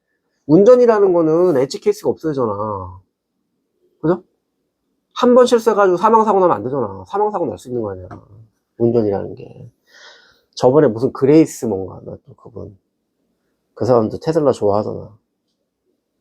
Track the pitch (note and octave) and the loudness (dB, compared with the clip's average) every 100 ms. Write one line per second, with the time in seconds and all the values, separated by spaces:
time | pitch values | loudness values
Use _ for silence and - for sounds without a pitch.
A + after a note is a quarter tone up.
0 | _ _ _ _ - E3 G3+ B3 A#3+ G#3 | _ _ _ _ 0 4 6 6 6 4
1 | G3 E3+ D#3 E3 F3+ C#3 C#3 G3+ G#3 G3+ | 2 2 2 2 2 0 -2 -4 -4 -4
2 | C#3 A2+ D#3+ C3+ A2+ G2+ G#2+ G2 F#2 F#2 | -4 -4 -6 -4 -4 -4 -8 -8 -12 -18
3 | _ _ _ _ _ _ _ _ _ _ | _ _ _ _ _ _ _ _ _ _
4 | D#3 F3+ - _ _ _ _ _ _ _ | -4 -4 -6 _ _ _ _ _ _ _
5 | _ - B3 B3 A#3+ A#3+ A3+ G3+ G3 F3 | _ -2 2 4 4 2 0 2 2 2
6 | G#3+ A3+ A3 G3 F3+ A2 A#2 C#3 G#2+ G2 | 2 2 2 2 0 0 -4 -6 -8 -10
7 | F#2 G3+ G#3+ G3+ D3 F#2+ B2+ B2 G#2+ F#2 | -12 -6 -4 -4 -8 -8 -10 -8 -8 -10
8 | F2+ G2 _ G#2 A2+ _ _ - A#2 A#2 | -16 -20 _ -20 -20 _ _ -4 0 0
9 | G#2 G2 F#2+ - - - A#2+ _ _ _ | -2 -4 -8 -14 -20 -20 -20 _ _ _
10 | - - _ _ _ - B2 C#3+ C#3+ A2 | -20 -20 _ _ _ 0 2 4 2 0
11 | B2 - C3+ D#3+ D3+ - A#2 F#2+ F#2 F#2 | -6 -2 2 4 4 -2 -6 -6 -8 -14
12 | - F#2 _ - - G#2+ F#2+ F#2+ _ _ | -18 -18 _ -20 -20 -18 -18 -20 _ _
13 | _ _ _ _ _ _ _ - A2 A#2+ | _ _ _ _ _ _ _ -8 0 2
14 | A2 A#2 D#3+ D#3+ C#3+ A#2 G#2 G2+ G#2 G2+ | 0 -4 -4 0 0 0 0 -2 -4 -10
15 | F#2+ - _ _ _ _ _ _ _ _ | -16 -20 _ _ _ _ _ _ _ _
16 | _ _ | _ _